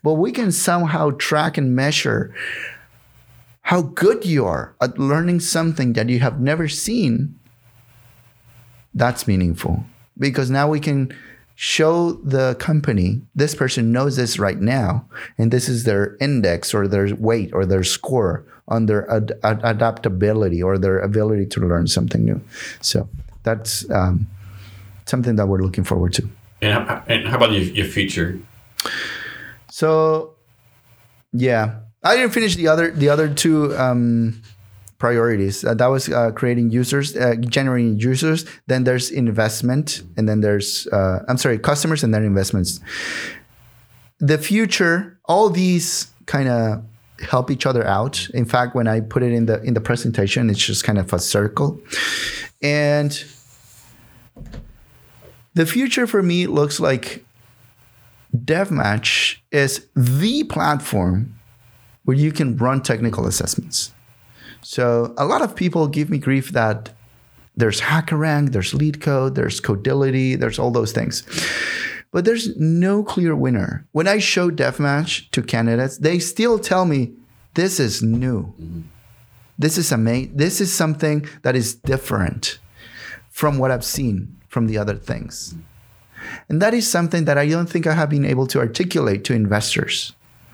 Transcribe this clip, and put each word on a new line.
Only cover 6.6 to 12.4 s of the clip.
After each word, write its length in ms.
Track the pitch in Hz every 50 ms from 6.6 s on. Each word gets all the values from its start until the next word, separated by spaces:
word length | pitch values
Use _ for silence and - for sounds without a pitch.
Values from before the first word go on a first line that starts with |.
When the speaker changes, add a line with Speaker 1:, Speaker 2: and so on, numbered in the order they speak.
| 165
Speaker 1:
seen, 720 | 147 - - - 208 226 247 196 127 113 123 135 151 - - _ _ _ _ _ _ _ _ _ _ _ - - - _ _ _ _ _ _ _ _ - - - - - - - _
that's 360 | - - 120 120 123 - - -
meaningful. 560 | 98 92 90 87 82 - - 85 82 - - - - _ _ _ _ -
Because 320 | 135 139 131 143 131 123
now 180 | 131 139 143 151
we 120 | 156 147
can 340 | 147 156 143 139 131 131 - - - - - - _ _ _ -
show 500 | - - - - 156 156 165 170 170 170 170 - -
the 320 | 139 135 131